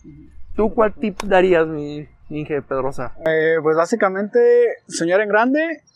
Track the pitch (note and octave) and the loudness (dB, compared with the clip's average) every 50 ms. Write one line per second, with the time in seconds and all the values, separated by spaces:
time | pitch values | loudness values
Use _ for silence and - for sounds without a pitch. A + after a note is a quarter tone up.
0 | - - D3 D3+ - - - - - - - - G#3 G#3+ - A#3+ G#3+ G#3 - - | -20 -20 -20 -20 -20 -20 -16 -14 -12 -8 -4 -2 -2 0 2 0 0 0 0 -2
1 | A3+ G#3+ F3+ - G#3+ G3+ G3 F#3 F3+ F#3+ F3 E3 D#3+ D#3+ D#3+ D3 D3 D3 D3 D3 | -6 -6 -4 -4 -2 2 2 4 4 4 4 4 2 0 -2 -6 -8 -8 -10 -10
2 | D3+ - - _ - - D3+ D3 D3+ D3+ D#3 C#3 C3 - C3+ C3+ B2+ C3+ - - | -12 -16 -20 _ -16 -10 -8 -8 -6 -4 -6 -6 -4 -4 -4 -4 -4 -4 -4 -6
3 | B2 A#2+ - - D#3+ D#3+ D#3+ D#3+ D#3 D#3+ E3 D#3+ D3 D#3+ D#3 D#3+ E3+ - A#3 G#3+ | -8 -8 -8 -4 -2 0 0 2 2 2 0 0 2 0 2 2 0 0 0 0
4 | G#3 F#3+ F#3+ F#3+ G#3 G3+ - A#3+ A#3+ A#3+ A#3+ A#3+ A#3+ A3+ - - _ - - - | 0 0 0 -2 -4 0 2 4 4 4 4 4 4 2 -2 -6 _ -10 -6 -4
5 | E3 E3 F3+ G3+ G#3+ G#3 G3 G#3+ A#3 C4 C4+ D4+ D#4+ E4+ D#4 C#4+ _ _ _ | -2 0 2 2 2 2 2 2 2 2 2 0 -2 -2 -6 -10 _ _ _